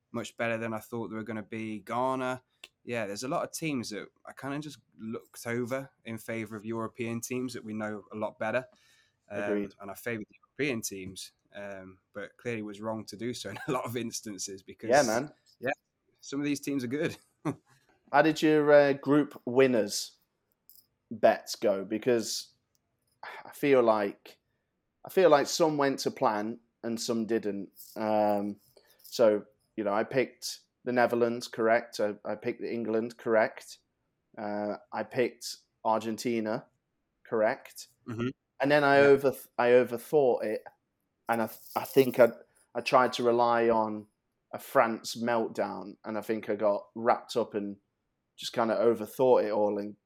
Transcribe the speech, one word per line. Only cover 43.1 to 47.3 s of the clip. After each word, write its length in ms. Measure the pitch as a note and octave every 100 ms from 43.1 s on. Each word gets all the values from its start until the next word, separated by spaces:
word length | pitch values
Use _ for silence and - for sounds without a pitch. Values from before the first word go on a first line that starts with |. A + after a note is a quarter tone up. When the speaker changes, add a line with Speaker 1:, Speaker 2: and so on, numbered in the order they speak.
Speaker 2:
to 100 | -
rely 440 | A#2+ A#2+ A#2+ A#2 A#2
on 360 | A2+ G#2+ G#2+ G#2 _ _ _ _
a 80 | G#2+
France 560 | - C#3 A#2 A2 - A#2+
meltdown, 760 | A#2 A#2 A2 - G2 C3+ G2+ - A2+
and 120 | G#2+
I 40 |
think 280 | G2+ A2 G#2
I 60 | G#2
got 300 | G#2+ G2+ - A2+
wrapped 400 | A#2 A2 -